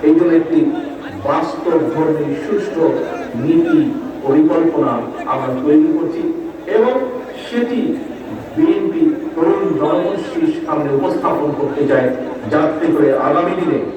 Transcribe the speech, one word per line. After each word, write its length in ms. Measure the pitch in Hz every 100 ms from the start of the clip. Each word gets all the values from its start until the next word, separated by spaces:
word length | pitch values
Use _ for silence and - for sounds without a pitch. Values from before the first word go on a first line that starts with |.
| 151
এই 80 | 165
জন্য 140 | 170 165
একটি 180 | - 320 - - - - - - -
বাস্তব 520 | 151 - - 175 160 -
ধর্মী 320 | 156 156 151 143 143
সুষ্ঠু 400 | 143 135 - 165 160 135 - - 127 120
নীতি 360 | 147 165 165 151 139 - - -
পরিকল্পনা 680 | - 147 160 170 165 151 - - - - -
আমরা 180 | - 131 -
তৈরি 240 | 302 311 311 -
করছি 260 | - - 330 - - - - 392
এবং 180 | 240 262 262 - - - -
সেটি 340 | 240 240 240 - - - - - - - 311
বিএনপি 460 | 330 - - 330 311 - -
তরুণ 280 | - 165 - - -
জনগোষ্ঠীর 680 | 156 175 233 202 - 170 160 -
সামনে 260 | 156 151 143 139
উপস্থাপন 500 | 139 - 151 - 147 143
করতে 220 | 139 143 143
চায়, 180 | 135 127 - - - 104
যাতে 340 | 151 151 - 165
করে 140 | - 135 - 143
আগামী 240 | 170 175 -
দিনে 180 | 170 - -